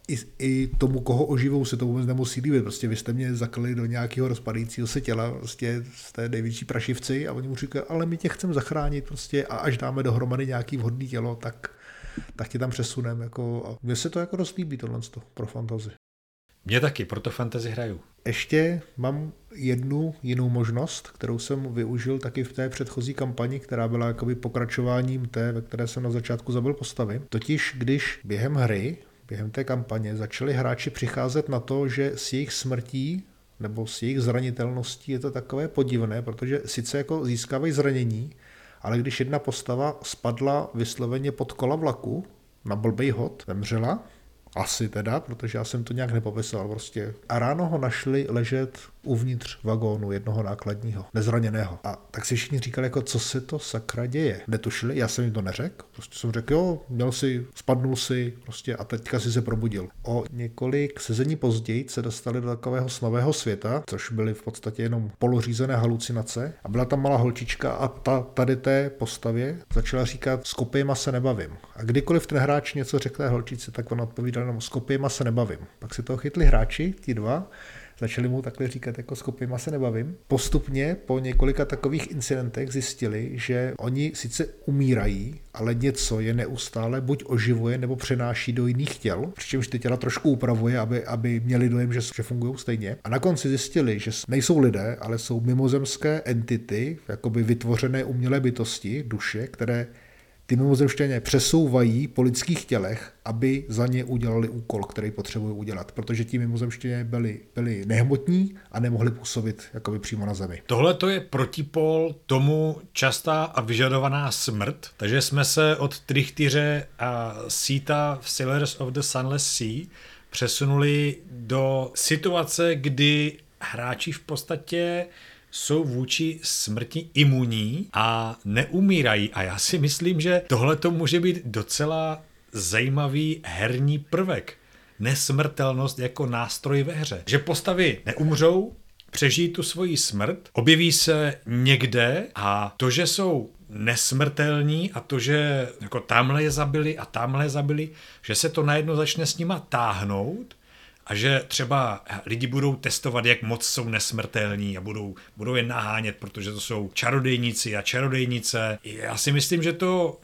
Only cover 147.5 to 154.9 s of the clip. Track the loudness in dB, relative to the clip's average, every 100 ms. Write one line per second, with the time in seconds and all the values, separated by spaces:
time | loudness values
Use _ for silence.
147.5 | 0 0 0 -4 -10 -20 -12 -4 0 0
148.5 | 2 2 2 2 2 0 0 -2 -2 -2
149.5 | -2 0 2 2 0 0 0 -2 -6 -10
150.5 | -18 _ -20 -20 _ -6 0 2 2 0
151.5 | -2 0 2 2 -2 -8 -8 -4 -2 0
152.5 | 0 0 0 -2 -4 -2 2 4 4 2
153.5 | -2 0 -2 -2 -2 -2 -2 -2 -2 0
154.5 | 0 -2 -4 -6